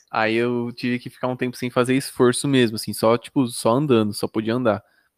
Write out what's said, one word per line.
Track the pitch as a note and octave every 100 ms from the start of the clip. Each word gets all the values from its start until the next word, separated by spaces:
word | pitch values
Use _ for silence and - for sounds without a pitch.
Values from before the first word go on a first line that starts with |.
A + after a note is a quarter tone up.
| _
aí | A#2 A2 A2+
eu | A#2+ A#2+ A#2+
tive | A#2+ B2 B2
que | C3
ficar | - B2+
um | B2
tempo | B2+ A#2+
sem | B2
fazer | B2+ B2 C3
esforço | - - B2 B2 C#3+
mesmo, | C3+ A#2+ A2
assim, | -
só, | G#2 A2 A#2
tipo, | - C#3+ A#2+
só | - A#2
andando, | A#2+ D3 A2+ G#2+
só | G2+ A2+
podia | A2+ A2
andar, | B2 B2 G2+ - _ _